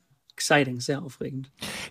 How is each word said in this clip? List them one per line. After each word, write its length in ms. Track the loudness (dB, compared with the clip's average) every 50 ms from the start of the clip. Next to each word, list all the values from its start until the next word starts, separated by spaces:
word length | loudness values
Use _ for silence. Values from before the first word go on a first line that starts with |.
| _ _ _ _ _ _ -8
exciting, 440 | -2 2 6 6 6 6 4 0 -4
sehr 220 | -2 -2 -2 -4 -4
aufregend. 480 | -10 -8 -8 -8 -6 -6 -8 -10 -10 _ -12 -12 -10 -10 -10 0 8